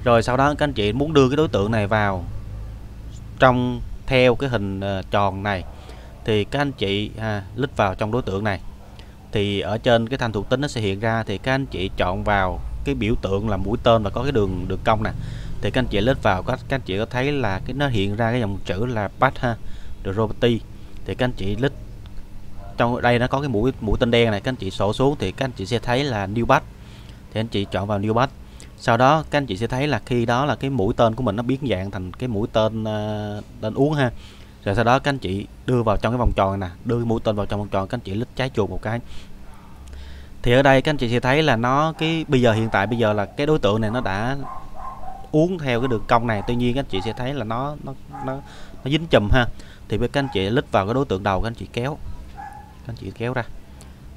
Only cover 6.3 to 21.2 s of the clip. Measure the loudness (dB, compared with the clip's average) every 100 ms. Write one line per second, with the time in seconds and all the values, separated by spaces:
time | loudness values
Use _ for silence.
6.3 | 0 0 -2 -2 -2 0 0 -2 -4 -4
7.3 | -4 -6 -4 -2 2 2 2 -2 -2 -2
8.3 | -2 0 -2 -6 -14 -14 -18 -18 -18 -6
9.3 | -2 0 0 -2 0 4 4 4 -2 -2
10.3 | -2 0 0 0 -2 -2 0 0 0 -2
11.3 | -4 0 0 -2 -4 -4 0 0 0 2
12.3 | 4 2 0 -6 -4 -2 0 0 0 0
13.3 | 0 0 0 0 2 4 4 4 -2 0
14.3 | 2 2 0 -2 -2 2 2 2 -2 -6
15.3 | -6 -6 -4 -2 0 0 2 2 4 2
16.3 | 2 0 -4 -2 -4 -2 -2 -2 0 0
17.3 | 0 0 -2 -2 0 0 2 2 2 2
18.3 | 2 0 -2 -2 -2 0 0 -2 0 0
19.3 | 2 -2 -2 -4 -4 -6 -6 -4 0 0
20.3 | 2 4 2 -2 -12 -12 -10 -6 -2